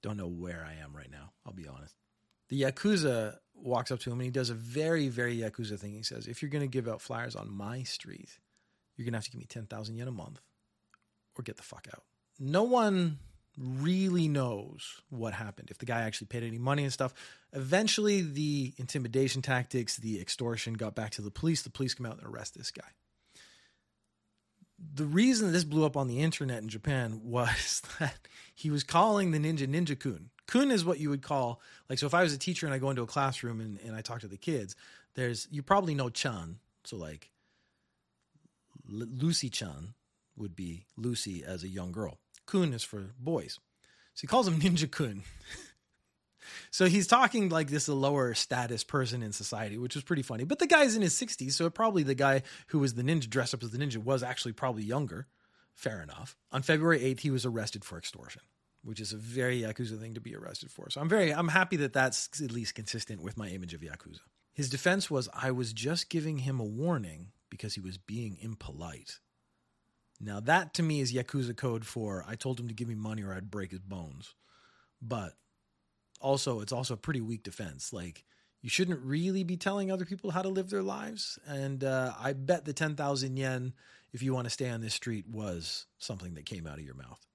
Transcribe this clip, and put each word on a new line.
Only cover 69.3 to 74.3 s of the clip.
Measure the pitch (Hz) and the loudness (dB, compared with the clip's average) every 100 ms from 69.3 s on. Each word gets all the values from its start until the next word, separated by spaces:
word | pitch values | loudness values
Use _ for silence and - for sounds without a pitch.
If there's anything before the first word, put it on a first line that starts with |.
| _ _ _ _ _ _ _ _ _ | _ _ _ _ _ _ _ _ _
Now | 107 101 | -8 -4
that | 113 165 165 | 4 4 4
to | - | 0
me | 165 151 | 2 4
is | 131 | 2
Yakuza | 123 120 143 123 117 | 0 0 -2 -2 -2
code | 131 113 | -2 -2
for, | 110 - 107 95 95 | -4 -6 -4 -4 -6
"I | 113 | -6
told | 131 123 | -4 -4
him | 120 | -6
to | |
give | 110 117 | -6 -6
me | |
money | 110 107 110 | -4 -4 -4
or | 98 | -6
I'd | 95 98 | -6 -6
break | 104 95 | -6 -6
his | 92 | -8
bones." | 95 98 80 69 - | -10 -8 -8 -12 -18